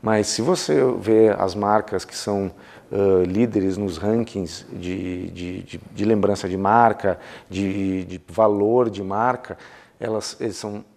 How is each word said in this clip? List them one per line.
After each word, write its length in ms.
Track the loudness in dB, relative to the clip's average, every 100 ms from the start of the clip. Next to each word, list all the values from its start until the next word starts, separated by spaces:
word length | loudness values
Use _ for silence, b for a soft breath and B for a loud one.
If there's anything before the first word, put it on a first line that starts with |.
Mas 260 | 2 0 0
se 140 | -2
você 380 | 0 0 2 2 2 0
vê 340 | 2 6 6 4
as 180 | 0
marcas 500 | 0 2 2 0 -6
que 120 | -8 -10
são, 360 | -4 -2 -2 -6 B B -6
ah, 320 | 0 4 4 4
líderes 520 | 2 2 2 0 -2
nos 180 | -4 -4
rankings 720 | -2 0 -2 -6 -8 -8 -14
de, 600 | -12 -8 -6 -6 -8 -10
de, 320 | -10 -10 -10
de, 160 | -12 -16
de 260 | -16 -4
lembrança 420 | 2 4 2 0 -2
de 120 | -2
marca, 600 | 4 6 6 4 -2 -2 B B B
de, 560 | -4 -2 -2 -2 -2
de 160 | -6 -14 _
valor 600 | 2 4 4 2 2 2
de 120 | -2
marca, 540 | -6 -2 0 -2 -6 -16 B B B _
elas, 380 | -6 -4 -6 -8
eles 180 | -8 -6
são 280 | -10 -10 -14